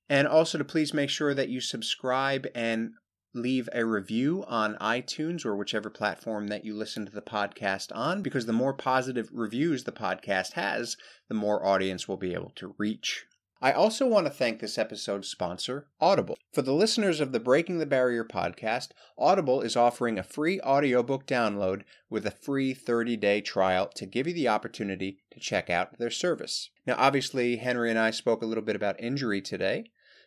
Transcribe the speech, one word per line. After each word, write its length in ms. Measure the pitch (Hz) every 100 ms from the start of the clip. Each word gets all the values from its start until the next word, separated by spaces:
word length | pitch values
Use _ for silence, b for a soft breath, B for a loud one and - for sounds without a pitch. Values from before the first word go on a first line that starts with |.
| -
And 180 | 139 147
also 300 | 156 165 160
to 80 |
please 300 | 139 160 151
make 160 | 147 143
sure 240 | - 147
that 160 | 139 131
you 100 | 123
subscribe 880 | - 120 110 - 127 127 135 135 -
and 380 | 120 117 113 113 - _ _ _
leave 340 | 123 120 131 117
a 100 | 123
review 580 | 113 107 95 110 135 185 196
on 300 | 117 107 107
iTunes 640 | 107 120 131 - 156 170
or 100 | 117
whichever 360 | 101 101 110 101
platform 560 | - 104 85 - 107 101
that 180 | 104
you 100 | 110
listen 300 | 107 107 -
to 80 | 104
the 80 | 104
podcast 760 | - 107 101 - 101 95 -
on, 280 | 104 135 196
because 240 | 151 135 117
the 80 |
more 180 | 113 135
positive 560 | 135 131 131 127 123 107
reviews 500 | - 107 120 165 135
the 80 | 117
podcast 640 | - 101 92 - 95 90
has, 420 | - - 113 117 - B B -
the 60 |
more 320 | 110 104 104 98
audience 420 | 95 95 92 -
we'll 80 | 95
be 160 | 92
able 200 | 87 87 -
to 180 | 95 -
reach. 480 | 107 107 - - - _ _ _
I 60 | 131
also 380 | 135 208 220 262
want 180 | 214 156
to 60 |
thank 260 | - 120 110
this 180 | 107 -
episode's 520 | 107 104 - 101 98
sponsor, 580 | - 90 90 - 139 - _
Audible. 360 | 165 185 92 - _
For 100 | -
the 100 | 135
listeners 480 | 165 220 226 202 156
of 100 | 139
the 80 | 123
Breaking 400 | 123 139 170 170
the 80 | 151
Barrier 380 | 135 127 120
podcast, 640 | 113 92 87 87 110 120 - b b -
Audible 440 | 135 196 143 131
is 160 | 113 120
offering 420 | 120 120 120 104
a 60 |
free 360 | - - 156 190
audiobook 640 | 127 139 143 123 120 135 -
download 540 | 127 110 101 95 101 - b _
with 160 | 107 104
a 60 |
free 420 | - - 139 135
thirty-day 680 | 131 - 117 117 113 101 104
trial 460 | 101 104 95 92 98
to 100 | -
give 220 | 95 117 151
you 60 |
the 160 | 170 123
opportunity 720 | 107 117 - 104 92 95 95 _
to 80 | -
check 320 | - 101 87
out 260 | 87 92 -
their 140 | 117
service. 600 | - 175 147 110 - - _ -
Now, 80 | 123
obviously, 600 | 135 139 135 135 123 117
Henry 300 | 127 120 117
and 120 | 113
I 100 | 113
spoke 320 | 113 - 113
a 40 | 113
little 180 | 110
bit 100 | 107
about 260 | 101 101 -
injury 400 | 117 139 123 98
today. 440 | 95 92 95 139 226 b b b